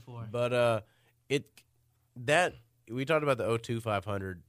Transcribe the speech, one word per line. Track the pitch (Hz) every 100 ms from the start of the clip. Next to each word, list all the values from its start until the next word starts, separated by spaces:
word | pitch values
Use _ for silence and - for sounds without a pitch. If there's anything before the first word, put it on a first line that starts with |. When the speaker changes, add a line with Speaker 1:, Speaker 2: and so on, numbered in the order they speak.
| 117
Speaker 1:
for. | 120 113
Speaker 2:
But, | 117 120
uh, | 123 120 113 - _ _ _ -
it, | 139 - _ _ _ _ _ _ -
that, | 120 156 180 - - _ -
we | 120
talked | 143 156
about | 147 123
the |
oh | 101 113
two | - 117
five | 110 101 101
hundred | 101 95 90